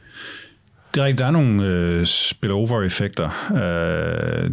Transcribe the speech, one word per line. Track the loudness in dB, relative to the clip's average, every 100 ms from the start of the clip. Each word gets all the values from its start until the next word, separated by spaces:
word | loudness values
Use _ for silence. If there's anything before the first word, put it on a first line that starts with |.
| -20 -18 -16 -16 -20 _ _ _ _
Det | 0
er | 2
rigtigt. | 2
Der | 2
er |
nogle, | 4 4 4
øh, | 2 2 2 2 0
spillover-effekter. | 0 -2 -2 -2 0 0 0 0 -2 -4 -2 -4 -4 -2
Øh, | 0 0 0 0 0 -2 -2 -2 -2 -2